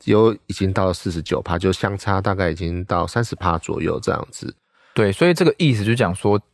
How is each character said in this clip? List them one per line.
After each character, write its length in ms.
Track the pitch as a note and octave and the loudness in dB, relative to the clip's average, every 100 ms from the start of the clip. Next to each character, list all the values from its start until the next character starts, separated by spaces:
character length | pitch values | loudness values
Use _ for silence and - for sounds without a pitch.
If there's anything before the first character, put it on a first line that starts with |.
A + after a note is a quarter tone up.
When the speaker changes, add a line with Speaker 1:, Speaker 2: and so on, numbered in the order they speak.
Speaker 1:
有 280 | - G#2+ A2+ G#2 - | 2 4 4 2 -8
已 60 | |
经 180 | G2+ F#2+ | -4 -2
到 200 | F#2+ F#2+ | 0 0
四 180 | F2 F#2+ | -2 -6
十 100 | E2 | -6
九 220 | - D#2 | -4 -4
趴， 160 | - E2+ | -2 0
就 140 | F#2 | 0
相 260 | F#2 G2+ G2+ | 0 -2 -2
差 220 | - G2 | -2 -2
大 160 | G2+ F#2+ | 0 0
概 140 | F2 | -2
已 40 | |
经 300 | D#2 E2+ F2 | -2 -4 -6
到 200 | F2+ F2 | -2 -2
三 180 | E2+ A#2 | -2 -2
十 120 | A#2 | -4
趴 240 | - F2 E2 | -4 -2 -2
左 240 | - D#2 | -4 -4
右 160 | E2 - | -4 -2
这 140 | - | -2
样 160 | D#2 - | -4 -6
子。 240 | - - - _ _ _ | -12 -14 -14 _ _ _
Speaker 2:
对， 160 | - G#2 | 0 0
所 160 | G2 F3 | 4 4
以 80 | |
这 100 | E3+ | 4
个 80 | E3 - | 2 4
意 160 | D#3+ | 2
思 100 | A2 | 2
就 80 | G2+ | 2
讲 220 | A#2+ G2 | 2 0
说， 260 | F#2 G#2 G#2 - | 0 0 0 -2